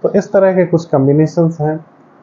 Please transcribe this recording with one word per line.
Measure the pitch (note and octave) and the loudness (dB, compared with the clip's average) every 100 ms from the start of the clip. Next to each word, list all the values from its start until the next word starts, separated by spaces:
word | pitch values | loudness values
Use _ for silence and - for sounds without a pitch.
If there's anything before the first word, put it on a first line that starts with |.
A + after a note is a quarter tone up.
तो | - | 0
इस | G3+ F#3+ | -2 -2
तरह | G3+ F#3+ | 0 2
के | F#3 E3+ | 2 0
कुछ | E3 E3 | -2 -2
combinations | C#3+ C3+ D3 D#3 E3+ E3 E3 | 0 2 2 2 0 -2 -2
हैं | D3+ D#3 - _ - _ | -6 -6 -10 _ -20 _